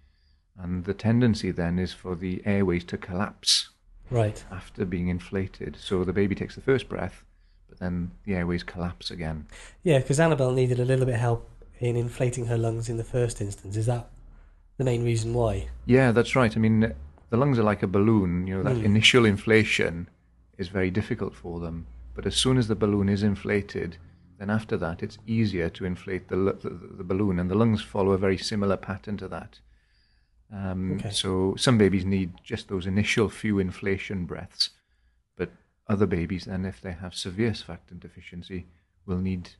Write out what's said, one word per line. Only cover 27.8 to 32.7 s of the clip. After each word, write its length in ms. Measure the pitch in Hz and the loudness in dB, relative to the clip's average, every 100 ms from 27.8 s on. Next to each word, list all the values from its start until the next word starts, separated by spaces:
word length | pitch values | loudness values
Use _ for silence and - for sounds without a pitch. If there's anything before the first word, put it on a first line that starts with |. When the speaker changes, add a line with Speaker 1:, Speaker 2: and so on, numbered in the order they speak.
Speaker 1:
follow 300 | - 104 95 | 0 0 2
a 60 | 95 | 4
very 200 | 98 95 | 2 0
similar 400 | - 107 101 92 | -2 -2 0 -2
pattern 400 | - 95 - 98 | -4 -10 -8 -10
to 100 | 95 | -10
that. 300 | - 107 - _ _ _ _ _ _ _ _ _ | -12 -14 -18 _ _ _ _ _ _ _ _ _
Um, 420 | 104 98 92 92 | -8 -6 -4 -4
Speaker 2:
Okay. 160 | 98 107 | -4 -4
Speaker 1:
so 460 | 101 98 92 95 - | -4 -2 0 0 2
some 200 | - 117 | 2 6
babies 280 | 98 95 92 | 6 4 2
need 260 | 98 92 - | 0 -2 -6
just 240 | - 113 | -10 -10
those 160 | - | -6